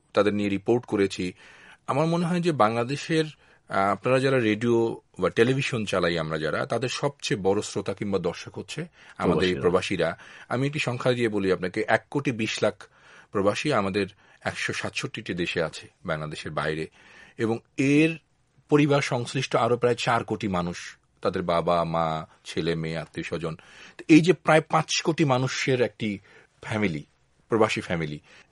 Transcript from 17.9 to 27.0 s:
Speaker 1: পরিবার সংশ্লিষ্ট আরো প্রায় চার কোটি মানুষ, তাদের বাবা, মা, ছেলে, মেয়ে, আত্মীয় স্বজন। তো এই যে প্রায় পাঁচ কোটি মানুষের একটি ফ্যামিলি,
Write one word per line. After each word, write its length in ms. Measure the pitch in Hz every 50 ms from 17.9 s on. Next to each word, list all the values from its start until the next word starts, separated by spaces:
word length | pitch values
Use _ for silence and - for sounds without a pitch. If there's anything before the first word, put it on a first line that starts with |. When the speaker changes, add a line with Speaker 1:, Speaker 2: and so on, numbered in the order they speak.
| 143 147 156 160 165 156 _ _ _ _ _ _ _ _ _ -
Speaker 1:
পরিবার 340 | 151 143 147 143 143 143 -
সংশ্লিষ্ট 540 | - 139 123 120 - - 143 135 - -
আরো 200 | 131 117 117 120
প্রায় 180 | 117 - 123 120
চার 300 | - - 131 120 117 107
কোটি 240 | - 110 104 117 101
মানুষ, 480 | 92 87 85 87 85 - - - - _ _ _ _ _ -
তাদের 200 | 104 87 92 87
বাবা, 420 | 87 85 85 80 87 87 85 82
মা, 420 | 82 82 82 82 80 80 78 78 - - _ -
ছেলে, 300 | - - - 78 82 82
মেয়ে, 240 | 80 80 80 82 80
আত্মীয় 260 | 76 - - 85 82
স্বজন। 320 | - 90 80 82 80 82 - - - - - - - - -
তো 60 | - -
এই 120 | 160 151
যে 120 | 156 180 165
প্রায় 280 | - - - 156 160
পাঁচ 420 | 156 - - 160 156 - - - -
কোটি 220 | 180 156 - 165
মানুষের 560 | 139 127 127 131 127 - - - 143 131 123
একটি 380 | 120 104 - - 117 107 101 92 _ - - - - _ _ _ -
ফ্যামিলি, 420 | - 113 107 107 95 78 73